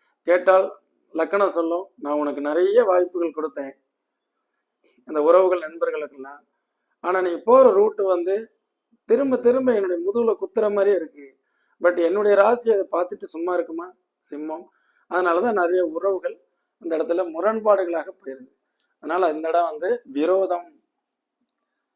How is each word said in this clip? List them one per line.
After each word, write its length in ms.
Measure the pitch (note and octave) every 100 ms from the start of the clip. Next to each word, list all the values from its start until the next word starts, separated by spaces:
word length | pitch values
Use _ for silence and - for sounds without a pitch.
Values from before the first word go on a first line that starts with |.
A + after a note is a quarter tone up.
| _ _
கேட்டால் 640 | - F3+ F3+ F#3+ G3 - _ _ _
லக்கணம் 400 | D#3+ E3 G3+ F#3+ E3+
சொல்லும், 300 | E3 E3+ F#3+ _
"நான் 220 | C#3+ D3
உனக்கு 220 | D3 C#3
நிறைய 440 | D3 E3 F#3+ A3+
வாய்ப்புகள் 520 | G#3 F3+ F3 F3+ E3 D#3
கொடுத்தேன் 360 | D3+ C#3+ C3+ - _ _ _ _ _ _ _ _ _ _ _ _
அந்த 180 | - D#3
உறவுகள் 360 | D3+ F3+ F#3 F3+
நண்பர்களுக்கெல்லாம், 880 | D#3 E3 E3 D#3 C#3 C3+ C#3 C#3+ _ _ _ _ _ _
ஆனா 200 | E3+ F#3
நீ 160 | F3+ E3+
போற 340 | A3 C4 B3+
ரூட் 300 | G3 G#3+ G#3
வந்து 520 | F#3+ F3+ F3 G3+ A3+ _ _ _ _ _
திரும்ப 320 | - A#3+ C4+ B3
திரும்ப 380 | A#3+ C4 B3+
என்னுடைய 240 | G#3+ F#3+ E3+ F3+
முதுகுல 280 | A3+ A3+
குத்துற 380 | G3 F#3 A3+ G#3
மாதிரியே 240 | G3+ G3 F#3
இருக்கு." 300 | D#3 D3 C#3 _ _ _ _ _
But 200 | F3 F3+
என்னுடைய 360 | E3+ G3+ G#3 G3
ராசி 360 | G3+ A#3+ A#3
அதை 160 | G3+ F3
பார்த்துட்டு 300 | E3+ F3+ G#3
சும்மா 320 | F#3+ E3 F3
இருக்குமா? 400 | F3 E3+ E3 F3+ _ _ _ -
சிம்மம். 360 | D3 D#3 D#3+ - _ _ _ _
அதனாலதான் 500 | F3 F3+ E3+ A#3 G3+
நிறைய 220 | F3 F#3
உறவுகள் 520 | E3+ E3 F#3+ F#3 F3 D3+ _ _ _ _
அந்த 140 | E3 D#3+
இடத்துல 280 | D#3+ E3+ F3
முரண்பாடுகளாக 760 | D#3+ G3+ A3 G#3+ G3 F3 E3 F3 -
போயிருது. 300 | C3+ C3 B2+ _ _ _ _ _
அதனால 320 | D3 F3+ F3
இந்த 160 | D3+ D#3+
இடம் 200 | E3+ E3+
வந்து 320 | D3+ F3+ A#3+
விரோதம், 760 | - C#3 E3 F#3+ F3+ F3 E3+ _ _ _ _ _ _ _ _ _ _ _ _